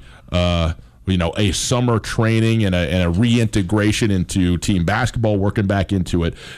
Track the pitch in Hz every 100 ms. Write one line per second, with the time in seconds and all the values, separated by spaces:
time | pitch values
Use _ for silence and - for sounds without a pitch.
0 | - - - 87 87 87 80 80 - -
1 | - 92 85 - 104 76 - 123 123 113
2 | - - 113 113 113 113 101 90 80 90
3 | 87 85 120 117 113 110 87 107 104 101
4 | 113 95 85 98 90 87 - 98 82 107
5 | 131 - 110 101 101 117 98 98 90 98
6 | 85 87 82 - -